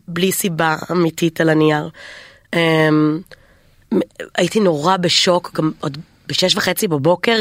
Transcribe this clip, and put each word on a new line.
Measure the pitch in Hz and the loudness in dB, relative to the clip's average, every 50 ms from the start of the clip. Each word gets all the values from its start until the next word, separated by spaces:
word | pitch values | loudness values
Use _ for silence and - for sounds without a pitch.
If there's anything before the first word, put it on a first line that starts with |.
| - | -8
בלי | - 170 170 185 190 | -8 -4 -2 0 0
סיבה | 180 - - 190 165 156 165 160 156 156 - - | 0 -2 -4 -4 -2 0 0 0 -2 -4 -4 -4
אמיתית | 170 180 170 160 160 - 175 165 - - | 0 0 0 0 0 -2 -2 -2 0 0
על | 165 160 | 2 2
הנייר. | 156 156 156 151 151 147 160 170 - - - - - - - - - _ _ - - | 4 4 2 2 2 0 -4 -6 -12 -16 -20 -20 -20 -20 -20 -20 -20 _ _ -4 -2
אמ, | 170 165 160 160 160 156 156 151 151 151 151 156 170 190 - - _ _ _ _ _ _ _ _ _ _ - 220 185 - - _ - - - - | 0 2 2 2 2 4 4 4 2 2 0 -2 -4 -8 -14 -20 _ _ _ _ _ _ _ _ _ _ -4 -2 -2 -2 -4 _ -16 -14 -8 -4
הייתי | - 180 165 - 220 | -2 -2 0 0 2
נורא | 208 180 156 143 147 180 190 | 2 2 0 2 0 0 0
בשוק, | 185 175 165 - - - 190 175 175 - - - | 2 0 0 0 2 2 2 2 0 -2 -4 -6
גם | - 156 156 156 - | -2 -2 -2 -4 -4
עוד | - 151 135 151 - _ _ _ _ | -8 -8 -8 -10 -16 _ _ _ _
בשש | - 147 - 185 180 175 | -8 -4 -2 0 0 0
וחצי | 202 - 190 175 - 220 | 0 0 -2 -2 -2 -2
בבוקר | 185 156 139 131 165 180 175 - 233 226 220 | 0 0 2 2 2 2 2 2 0 2 2